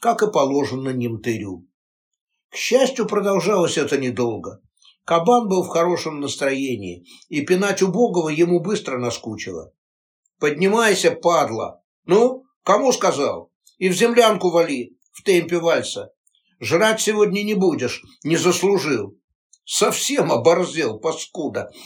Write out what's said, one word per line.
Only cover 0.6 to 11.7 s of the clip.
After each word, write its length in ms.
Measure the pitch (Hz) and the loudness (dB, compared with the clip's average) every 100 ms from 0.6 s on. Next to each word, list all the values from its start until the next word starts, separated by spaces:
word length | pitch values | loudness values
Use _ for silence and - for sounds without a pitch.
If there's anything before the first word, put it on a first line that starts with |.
| 139 131 131 | -2 -4 -6
Немтырю. 760 | 127 120 110 123 110 98 87 - _ _ _ _ _ _ _ _ | -4 -4 -4 -4 -6 -6 -12 -16 _ _ _ _ _ _ _ _
К 60 | - | -8
счастью, 500 | - 247 254 254 208 | 0 2 2 0 -2
продолжалось 720 | 208 196 190 170 196 165 165 | -2 0 0 0 0 0 0
это 180 | 143 139 | 0 -2
недолго. 640 | 127 117 120 101 - - _ _ _ _ - | -2 -2 -4 -4 -10 -14 _ _ _ _ -2
Кабан 420 | 170 170 240 214 | 0 4 4 2
был 140 | 185 | -2
в 60 | - | 0
хорошем 520 | 165 175 170 160 147 | 0 0 -2 -4 -6
настроении, 880 | 139 - 139 135 135 110 92 87 - - _ | -8 -4 -4 -2 -4 -6 -8 -12 -18 -20 _
и 100 | 147 | -6
пинать 400 | 147 180 202 190 | 0 0 0 0
убогого 480 | 190 175 233 175 156 | 0 2 2 2 0
ему 320 | 151 170 175 | 2 2 2
быстро 380 | 170 - - 127 | 0 -4 -4 -4
наскучило. 720 | 120 - 113 101 - 85 76 _ _ _ _ _ _ _ | -4 -6 -8 -10 -10 -12 -14 _ _ _ _ _ _ _
"Поднимайся, 760 | 151 147 190 220 226 185 170 | -2 0 2 4 4 2 0
падла! 680 | - 175 165 127 113 - | 0 2 2 2 -2 -8